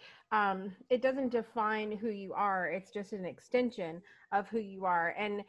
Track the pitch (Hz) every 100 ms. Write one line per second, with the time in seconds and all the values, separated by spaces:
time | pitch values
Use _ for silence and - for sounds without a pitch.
0 | - - _ 214 202 190 196 185 - 247
1 | 262 262 254 233 226 233 214 214 214 214
2 | 226 202 196 - 202 190 170 185 185 208
3 | 196 208 180 131 - 247 247 220 170 170
4 | - - - 202 202 226 202 190 190 175
5 | 170 - 208 208